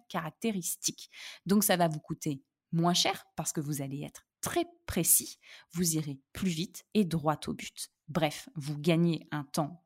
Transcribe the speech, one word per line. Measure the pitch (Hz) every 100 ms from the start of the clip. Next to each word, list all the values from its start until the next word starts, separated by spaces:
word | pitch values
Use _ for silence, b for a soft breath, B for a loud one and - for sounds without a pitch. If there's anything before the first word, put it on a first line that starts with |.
| -
caractéristiques. » | 180 160 - 226 196 170 - - - - B B B 170
Donc, | 208
ça | 196 180
va | 180
vous | 156
coûter | - 160 160 139 _ _ -
moins | 165 170
cher | 175 - 381 - -
parce | 156
que | -
vous | 143 143
allez | 139 139
être | 147 - _ -
très | - 349 339 -
précis, | - - 165 - - - B B B
vous | 170 175 156
irez | 147 135 _
plus | - 190
vite | 160 - - _
et | 214 180
droit | 160 151 147 -
au |
but. | - - - - _ -
Bref, | 160 147 - -
vous | - 139 147
gagnez | 151 165 170 156 -
un | 147
temps | 143 - 143 -